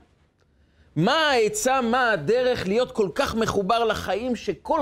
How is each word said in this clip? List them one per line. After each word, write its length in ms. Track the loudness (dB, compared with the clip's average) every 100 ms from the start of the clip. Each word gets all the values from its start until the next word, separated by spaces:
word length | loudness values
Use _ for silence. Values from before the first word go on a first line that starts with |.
| _ _ _ _ _ _ _ _ _ -2
מה 340 | 2 2 2
העצה, 520 | 2 2 0 0 0
מה 300 | 2 2 2
הדרך 560 | 0 0 0 2 0 0
להיות 240 | 0 0
כל 180 | -2 -2 0
כך 200 | -2 0
מחובר 480 | -2 0 0 0
לחיים 520 | 0 -2 -2 -4 -2 -4
שכל 440 | -4 -6 -2 0